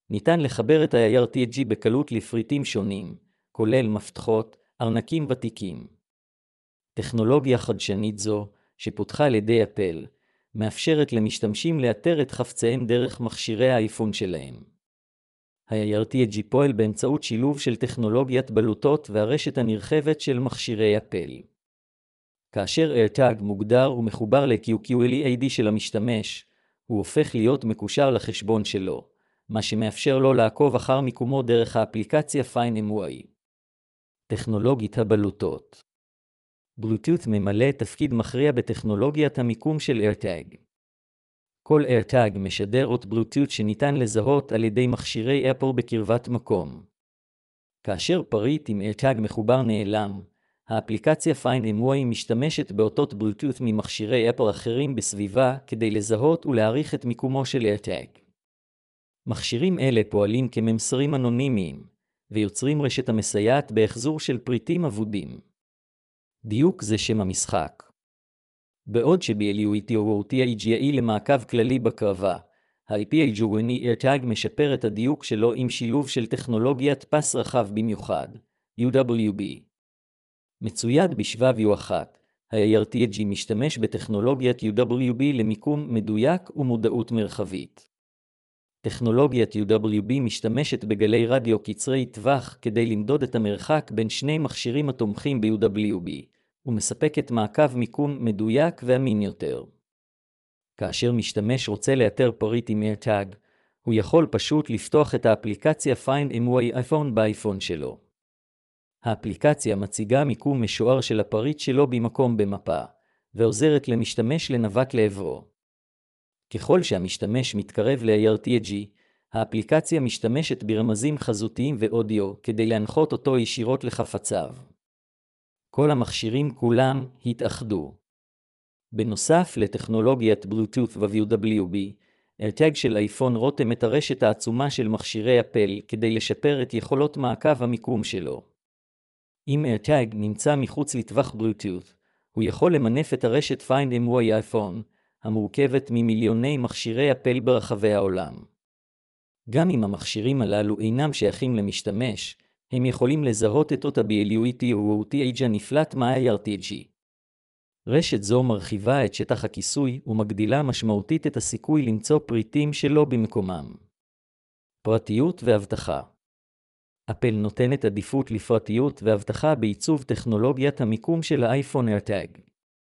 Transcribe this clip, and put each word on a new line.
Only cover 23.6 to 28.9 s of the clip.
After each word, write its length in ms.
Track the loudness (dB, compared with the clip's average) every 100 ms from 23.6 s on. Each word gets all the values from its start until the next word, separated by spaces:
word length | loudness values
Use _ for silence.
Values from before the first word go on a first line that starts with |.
| 2 4 4 0
ומחובר 480 | -4 -4 2 2 4
ל-Q 220 | 0 0
Q 220 | -2 0
L 220 | 2 2
E 260 | 2 0 0
A 60 |
D 60 | -2
של 180 | 0 0
המשתמש, 800 | 0 -2 -2 -2 -2 -4 -12 -18 _ _ _ -6
הוא 120 | -4
הופך 380 | 0 0 0 2
להיות 300 | 2 2 -2
מקושר 460 | -4 -2 2 2
לחשבון 540 | 2 -2 -4 0 0 0
שלו, 440 | -4 -4